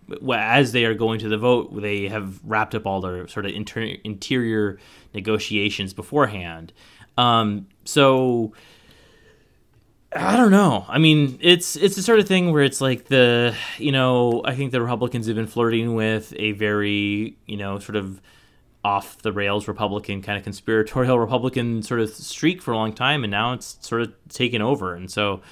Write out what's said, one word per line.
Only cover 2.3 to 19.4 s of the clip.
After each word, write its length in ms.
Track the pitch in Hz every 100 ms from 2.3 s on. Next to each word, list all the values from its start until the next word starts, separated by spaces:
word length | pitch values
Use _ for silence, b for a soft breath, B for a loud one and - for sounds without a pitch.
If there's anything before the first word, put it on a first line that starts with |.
| 95 -
wrapped 280 | 107 107
up 120 | 110 98
all 160 | 95
their 260 | 92 90 87
sort 180 | - 98
of 60 |
inter-, 460 | 98 107 - 110 90
interior 760 | 107 98 - 131 117 110 104 95 B B B
negotiations 800 | 107 101 107 - 107 104 - 98
beforehand. 800 | - - 147 127 101 85 82 82 B B B B -
Um, 500 | 120 117 107 104 95 _
so, 680 | - - 139 131 127 120 110 b b b b b b b b b b b _ _ _ _ _ -
I 220 | 180 220
don't 140 | 233
know. 340 | 196 190 110 98
I 100 | 131
mean, 400 | 160 151 143 127
it's, 340 | 165 175 - -
it's 220 | 202 196
the 40 |
sort 180 | 190 226
of 80 | 208
thing 260 | 185 175
where 100 | 156
it's 160 | 139 131
like 260 | 135 127 -
the, 480 | 135 123 120 120 110 B B
you 140 | 147
know, 500 | 135 127 123 120 117 -
I 100 | 127
think 160 | 135
the 100 | 127
Republicans 460 | 117 120 120 123 110
have 80 | 110
been 120 | 110
flirting 460 | 120 117 113 117
with 400 | 113 110 110 107 -
a 160 | 107
very, 840 | 104 104 104 104 104 104 101 110 - -
you 120 | 104
know, 220 | 101 98
sort 180 | - 104
of 240 | 95 95 b b b b _ _
off 400 | 101 101 - -
the 100 | 113
rails 340 | 101